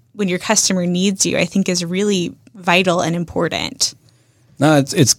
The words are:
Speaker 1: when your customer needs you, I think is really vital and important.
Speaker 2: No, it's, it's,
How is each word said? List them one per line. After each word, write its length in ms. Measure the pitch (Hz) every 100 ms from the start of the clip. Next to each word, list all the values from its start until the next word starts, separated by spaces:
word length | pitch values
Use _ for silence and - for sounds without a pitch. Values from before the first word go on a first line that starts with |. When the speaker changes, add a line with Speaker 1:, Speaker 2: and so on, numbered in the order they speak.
| _
Speaker 1:
when 160 | - 202
your 100 | 180
customer 480 | - 214 - 185 175
needs 400 | 180 196 190 175
you, 100 | -
I 80 |
think 240 | 175 196 190
is 160 | 180
really 520 | 170 180 208 196 170 - _
vital 460 | 202 180 175 185 170
and 160 | 160 170
important. 800 | 165 170 165 82 82 - - - _ _ _ _ _ -
Speaker 2:
No, 160 | 143 151
it's, 160 | 139
it's, 240 | 139 127